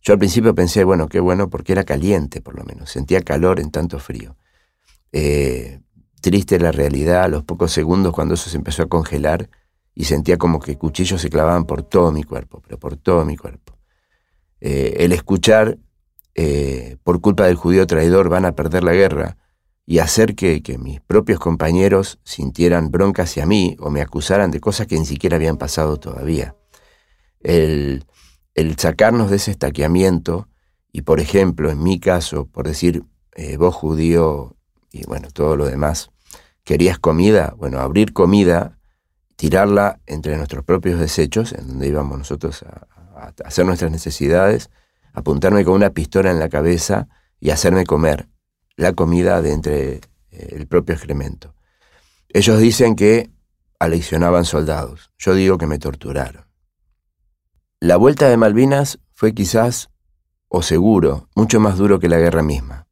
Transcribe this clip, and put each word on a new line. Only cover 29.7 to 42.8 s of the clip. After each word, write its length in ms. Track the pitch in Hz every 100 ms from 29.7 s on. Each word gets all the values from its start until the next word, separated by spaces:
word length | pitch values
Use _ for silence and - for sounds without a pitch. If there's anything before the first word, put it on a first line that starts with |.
| - 76 87 95 87 - 87 107 _ _ _ _
y 80 | -
por 180 | 71 78
ejemplo, 520 | 78 98 95 80 76
en 100 | 73
mi 160 | 85 92
caso, 460 | 92 90 80 76 67
por 220 | - 80
decir, 360 | 78 87 80 - _ _ -
eh, 220 | 76 71
"Vos 180 | 87 -
judío", 800 | 78 78 82 85 80 71 62 _ _ _ _
y 140 | 67 -
bueno, 200 | 69 67
todo 240 | - 76 76
lo 80 | 71
demás, 460 | 67 73 85 - _ _ - _ _
"¿querías 360 | - 76 90 87
comida?". 540 | 82 80 98 107 73 -
Bueno, 220 | 69 65
abrir 340 | 67 85 107
comida, 640 | - 90 104 90 85 - _ _ _ _ _ _ -
tirarla 680 | 78 92 101 101 101 - -
entre 300 | 78 76 76
nuestros 300 | 76 69 71
propios 340 | 92 90 85
desechos, 540 | 78 - 76 107 -
en 120 | - 65
donde 220 | 65 67
íbamos 300 | 76 71 69
nosotros 440 | 71 71 78 73
a, 240 | - -